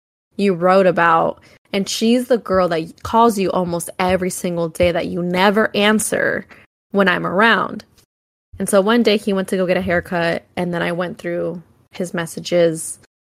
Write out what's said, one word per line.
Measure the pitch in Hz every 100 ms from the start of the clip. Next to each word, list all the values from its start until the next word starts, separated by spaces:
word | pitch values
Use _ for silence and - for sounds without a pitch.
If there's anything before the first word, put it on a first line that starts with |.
| _ _ _ -
you | 202
wrote | 170 180 190 185
about." | 170 170 165 170 - _ _ _
And | 202 190
she's | - 226 247 247
the | 240
girl | 196 190 180
that | 165 165 -
calls | - 226 233 202
you | 185
almost | 180 175 170 - -
every | 185 185 185
single | - 185 170 170
day | - 175
that | 165 -
you | 185
never | 175 180 196 202 220
answer | 208 208 214 - - 156 202 - - _ _ _
when | 196 190
I'm | 175 170
around. | 180 226 196 - 214 - _ _ _ _ _ _ -
And | 196
so | 202
one | 190 240
day | 214 208
he | 208
went | 196 185
to | 190
go | 180
get | 180
a |
haircut, | 180 175 - 175 170 170 - -
and | 175
then | 170
I | 170
went | 175 175 -
through | 175 175 170 170 - _ _
his | - 180
messages | 175 165 - 170 175 170 160 - - _ _